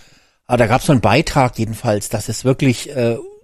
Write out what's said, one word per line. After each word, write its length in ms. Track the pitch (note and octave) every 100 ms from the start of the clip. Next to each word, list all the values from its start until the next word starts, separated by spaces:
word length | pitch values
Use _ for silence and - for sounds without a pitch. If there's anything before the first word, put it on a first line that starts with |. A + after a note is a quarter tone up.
| - _ _ _ -
ah, 100 | B2
da 120 | A2+
gab's 180 | A#2 -
so 80 |
einen 80 | C3
Beitrag 560 | G2+ B2 - D3+ B2+ -
jedenfalls, 480 | A2 A2 A#2+ G#2 -
dass 200 | A2 -
es 160 | G#2+ B2+
wirklich, 500 | C3+ C#3 A#2 - C#3+
äh, 220 | A#2 A#2 - -